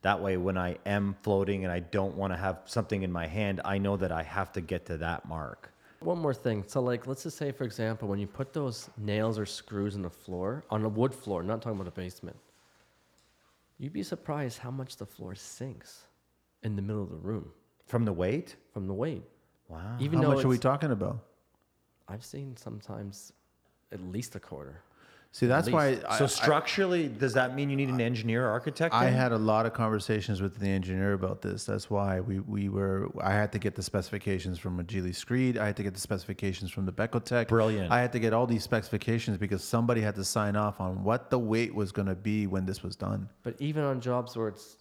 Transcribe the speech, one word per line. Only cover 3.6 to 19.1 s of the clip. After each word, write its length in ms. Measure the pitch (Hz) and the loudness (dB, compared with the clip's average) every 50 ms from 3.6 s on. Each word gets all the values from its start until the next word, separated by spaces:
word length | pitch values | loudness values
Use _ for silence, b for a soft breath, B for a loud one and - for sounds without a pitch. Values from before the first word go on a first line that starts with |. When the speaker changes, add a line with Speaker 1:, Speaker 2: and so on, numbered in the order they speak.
| - | 0
Speaker 1:
I 120 | - 98 98 | 0 0 2
know 180 | 98 98 101 95 | 2 2 2 2
that 120 | 95 87 | 0 0
I 120 | 85 80 | 0 -2
have 300 | 80 - - 98 95 - | -4 -4 -4 -4 -4 -4
to 80 | - 98 | -4 -8
get 240 | 85 78 95 87 - | -4 -4 -4 -4 -4
to 100 | - 85 76 | -4 -6 -4
that 300 | 82 82 85 - - 64 | -2 -2 -4 -4 -6 -8
mark. 420 | 82 82 76 62 52 - - - b b b b b b | -6 -6 -6 -8 -10 -14 -18 -20 b b b b b b
Speaker 2:
One 180 | - 165 180 175 | -4 -2 -2 0
more 160 | 160 147 131 | 0 0 -2
thing. 300 | - - 123 110 104 98 | 0 0 0 0 0 -2
So, 140 | - - 139 | -2 -2 0
like, 240 | 123 123 123 117 - | 2 2 0 -2 -2
let's 160 | 131 135 135 - | -6 -8 -6 -6
just 120 | 165 - - | -10 -6 -4
say, 120 | 156 143 | -4 -4
for 120 | 127 - 139 | -4 -4 -6
example, 440 | 117 - - 113 110 113 107 - 101 | -6 -2 -2 -2 -2 -2 -2 -2 -2
when 100 | 98 101 | -2 -2
you 80 | 101 | -2
put 260 | 98 - - 135 135 - | -4 -4 -8 -8 -6 -4
those 340 | 160 143 131 113 - - - - - | -4 -4 -4 -4 -6 -12 -14 -12 -6
nails 400 | 107 104 104 107 110 113 110 110 | -4 0 0 2 2 2 0 0
or 60 | 104 | -4
screws 500 | 98 - - - - 107 101 101 104 98 | -4 -6 -12 -12 -8 -4 -2 -2 -2 -2
in 60 | 101 | -4
the 80 | 95 85 | -6 -6
floor, 540 | - - - - 92 87 92 98 123 151 - - | -8 -12 -12 -8 -6 -4 -2 -4 -4 -6 -6 -4
on 120 | 110 107 107 | -2 0 0
a 40 | 110 | 0
wood 260 | 104 107 120 135 127 | 2 2 2 2 0
floor, 280 | - - 107 98 87 | -4 -6 -4 -2 -2
not 180 | 85 95 113 117 | 0 -2 -2 -2
talking 160 | - 117 110 95 | -2 -4 -4 -4
about 100 | 95 87 | -6 -8
a 60 | - - | -8 -8
basement, 380 | 90 90 92 - - 85 - - _ _ b b b b b b b b b b b b b b b b b b b b b b b b _ _ | -8 -8 -10 -12 -14 -14 -14 -16 _ _ b b b b b b b b b b b b b b b b b b b b b b b b _ _
you'd 140 | 135 143 | -12 -8
be 100 | 170 208 | -6 -6
surprised 560 | 196 - 180 170 - - 147 147 143 123 117 - | -6 -6 -6 -8 -6 -6 -4 -2 -2 -4 -6 -8
how 120 | - 123 | -10 -8
much 260 | 131 135 131 127 - | -6 -8 -8 -10 -10
the 100 | - - | -14 -14
floor 280 | - - - - 95 95 | -16 -14 -14 -12 -12 -12
sinks 720 | 104 - - - - 120 135 120 - - - - - - _ _ _ _ _ _ _ _ _ _ _ | -12 -14 -16 -12 -10 -10 -10 -10 -12 -16 -20 -20 -20 -20 _ _ _ _ _ _ _ _ _ _ _
in 140 | - 110 104 | -6 -4 -2
the 60 | 101 | -2
middle 200 | 98 101 107 104 | -2 -2 -2 -2
of 80 | 101 - | -4 -4
the 60 | - | -8
room. 340 | 78 - 95 113 101 - - - _ _ _ _ _ _ | -8 -6 -4 -4 -4 -6 -8 -16 _ _ _ _ _ _
Speaker 1:
From 180 | - - 120 117 | 0 2 2 2
the 80 | 104 | 2
weight? 440 | 95 82 90 92 117 156 175 - - - _ _ | 2 2 2 2 2 0 -2 -6 -16 -20 _ _
Speaker 2:
From 140 | _ 107 95 | _ -8 -6
the 80 | 95 98 | -4 -2
weight. 280 | 98 123 165 | -2 -2 -4